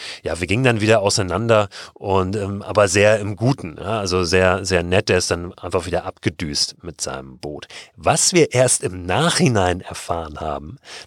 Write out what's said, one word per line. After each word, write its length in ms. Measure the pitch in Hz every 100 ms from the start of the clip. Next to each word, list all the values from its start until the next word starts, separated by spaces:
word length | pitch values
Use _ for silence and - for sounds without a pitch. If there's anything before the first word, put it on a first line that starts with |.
| - -
ja, 180 | 80 82
wir 60 | 90
gingen 180 | 110
dann 160 | 131 113
wieder 220 | 107 110
auseinander, 680 | 101 - 92 90 117 110 101 - -
und, 420 | - 101 95 92 104
ähm, 260 | 98 101
aber 260 | - 104 101
sehr 300 | 101 104 110
im 180 | 101 101
Guten, 400 | 120 139 82 -
ja, 200 | 92 110
also 260 | 95 92
sehr, 400 | 87 92 92 95
sehr 180 | 95 90
nett. 260 | 87 95 -
Der 100 | 90
ist 120 | -
dann 220 | 87 87
einfach 320 | - 90 92 87
wieder 180 | 85
abgedüst 800 | 92 - 104 - 76 71 - -
mit 180 | 85 71
seinem 380 | - 67 67 64
Boot. 300 | 76 73 - - - -
Was 360 | 80 160 -
wir 200 | 175 135
erst 300 | 123 127 -
im 220 | 98 92
Nachhinein 760 | 87 95 - - 170 107 90 90
erfahren 600 | - 87 - 85 80 73
haben, 380 | 78 71 76 135 - -